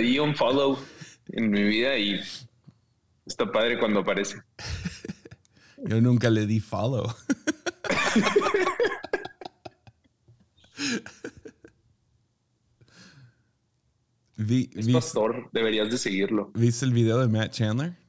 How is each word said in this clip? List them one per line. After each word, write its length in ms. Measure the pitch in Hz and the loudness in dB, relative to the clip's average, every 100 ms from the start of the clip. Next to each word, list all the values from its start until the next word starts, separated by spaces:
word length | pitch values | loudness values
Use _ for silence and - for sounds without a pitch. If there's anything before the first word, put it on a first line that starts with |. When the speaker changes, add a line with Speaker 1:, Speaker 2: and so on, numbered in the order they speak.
Speaker 1:
di 160 | 117 139 | 2 2
un 180 | 151 147 | 2 2
follow 420 | 123 139 139 135 - - - - - | 2 4 2 0 -6 -18 -20 -20 -10
en 220 | - 110 | -2 0
mi 120 | 101 | 2
vida 340 | 104 110 131 127 | 2 2 2 0
y 240 | 101 95 - - 123 _ - _ _ _ _ _ - | 0 -2 -8 -14 -18 _ -20 _ _ _ _ _ -10
está 240 | - 110 | -4 0
padre 280 | 110 117 120 | 2 0 2
cuando 220 | 113 104 | 2 2
aparece. 360 | 95 98 101 - - - | 0 -2 -2 -8 -16 -16
Speaker 2:
<laughs> 340 | - - - - - - - - _ _ - - | -10 -8 -8 -10 -14 -14 -20 -20 _ _ -20 -10
Yo 160 | 208 113 | -2 2
nunca 300 | 123 120 120 | 4 4 4
le 160 | 110 104 | 2 2
di 140 | 110 | -2
follow. 480 | - 101 113 135 - | -2 -4 -2 -2 -4
<laughs> 40 | - - - - - 359 - - - - 220 - 415 - 392 370 - 466 - - - - - - _ - - - _ _ _ _ _ _ _ _ - 285 233 - - - - - - - _ _ _ _ _ _ _ _ _ _ _ _ - - 143 123 _ _ _ _ _ _ _ _ _ _ - | -6 -6 -4 -6 -6 -8 -8 -4 -2 0 2 2 2 2 0 0 0 -2 -4 -8 -8 -8 -16 -20 _ -20 -20 -20 _ _ _ _ _ _ _ _ -8 -6 -6 -8 -16 -18 -18 -20 -20 -20 _ _ _ _ _ _ _ _ _ _ _ _ -20 -20 -20 -20 _ _ _ _ _ _ _ _ _ _ -6
Vi-, 340 | 107 127 - | 0 2 0
Speaker 1:
Es 120 | - 113 | -2 2
Speaker 2:
vi-, 60 | |
Speaker 1:
pastor, 560 | 123 - 113 110 120 - | 2 2 0 0 -2 -4
deberías 380 | 113 110 107 107 | 0 0 2 0
de 80 | 123 | -2
seguirlo. 520 | 107 95 98 107 101 | -2 0 0 0 -2
Speaker 2:
¿viste 300 | - 117 117 131 | 2 2 2 2
el 60 | |
video 260 | 120 113 117 | 2 4 4
de 80 | 123 | 2
Matt 240 | 110 107 | 2 -2
Chandler? 440 | - 110 117 170 175 | -2 -2 -2 -4 -8